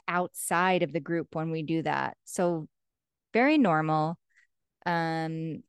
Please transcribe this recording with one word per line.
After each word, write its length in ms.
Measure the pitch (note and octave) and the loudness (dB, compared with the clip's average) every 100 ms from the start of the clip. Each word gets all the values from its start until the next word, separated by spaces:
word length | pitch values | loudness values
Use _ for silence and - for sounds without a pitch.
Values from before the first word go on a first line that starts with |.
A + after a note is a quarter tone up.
| - | -4
outside 760 | F3 F3+ - - E3+ F#3 F3+ | -2 -2 -6 -2 2 4 2
of 100 | E3 | 2
the 60 | D#3+ | -2
group 360 | D3 E3+ D#3 D#3+ | -2 -4 -2 -6
when 160 | D#3+ | -4
we 120 | D#3+ | -4
do 180 | E3 E3 | -2 -2
that. 340 | D3+ C#3 C3+ - - | 0 -2 -2 -6 -12
So 420 | - F3 E3 D3+ _ _ _ _ _ _ | -2 0 0 -6 _ _ _ _ _ _
very 240 | A3 C4 D#4 | 2 4 4
normal. 600 | A3 D#3 D#3 D#3 D#3 E3+ _ _ _ _ _ _ - | 4 4 2 2 0 -4 _ _ _ _ _ _ -4
Um, 800 | E3+ E3 D#3+ D#3+ D#3+ D#3+ D3 | -2 -2 -2 -4 -6 -6 -8